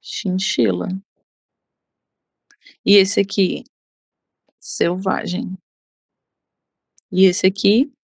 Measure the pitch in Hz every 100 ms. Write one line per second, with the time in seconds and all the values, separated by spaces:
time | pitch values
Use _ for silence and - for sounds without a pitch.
0 | - - 185 185 190 - 226 180 180 190
1 | - _ _ _ _ _ _ _ _ _
2 | _ _ _ _ _ _ - _ - 202
3 | 196 - 196 - 185 147 - _ _ _
4 | _ _ _ _ _ _ - - 170 180
5 | 196 - - 180 180 185 _ _ _ _
6 | _ _ _ _ _ _ _ _ _ _
7 | _ 185 190 175 190 196 196 214 277 _